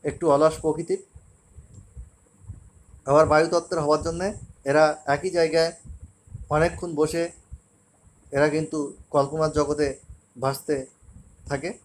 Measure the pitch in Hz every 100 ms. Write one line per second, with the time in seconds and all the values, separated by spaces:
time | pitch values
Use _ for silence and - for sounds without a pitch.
0 | 147 139 165 143 156 156 160 151 165 190
1 | - - _ _ _ - - - - -
2 | - _ _ _ - - - _ - -
3 | - 147 151 151 165 170 165 170 147 156
4 | 165 170 190 214 - - 139 147 156 151
5 | - 143 185 170 160 160 165 170 - -
6 | - _ _ - - 151 170 170 180 151
7 | 156 170 170 - _ - _ _ _ _
8 | _ _ _ 139 151 151 156 156 143 -
9 | - 147 139 156 156 151 147 147 143 131
10 | - - _ 123 131 135 - 143 131 _
11 | - - - _ - - 175 240